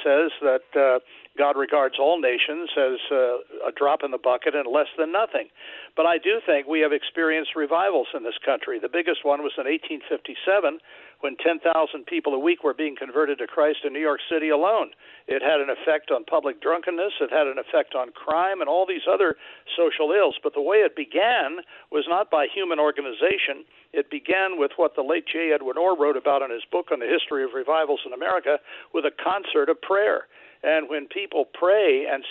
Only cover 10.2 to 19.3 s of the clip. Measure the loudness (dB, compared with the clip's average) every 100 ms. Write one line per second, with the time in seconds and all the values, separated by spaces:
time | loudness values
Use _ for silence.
10.2 | -6 -6 0 2 2 -2 -10 -20 -20 -10
11.2 | -8 -2 -2 0 2 2 0 -4 -6 -4
12.2 | -2 0 0 0 0 -2 -4 -6 -4 0
13.2 | 0 0 -4 2 2 2 -4 -2 -2 -2
14.2 | -2 -2 2 2 4 2 -2 -8 -20 -16
15.2 | -4 -2 2 2 0 -2 0 0 0 -4
16.2 | 0 -2 0 -2 -2 -2 -2 -4 -4 -2
17.2 | -2 0 0 -2 -2 0 0 -4 -6 -8
18.2 | -4 0 0 -2 0 0 0 -2 0 2
19.2 | 2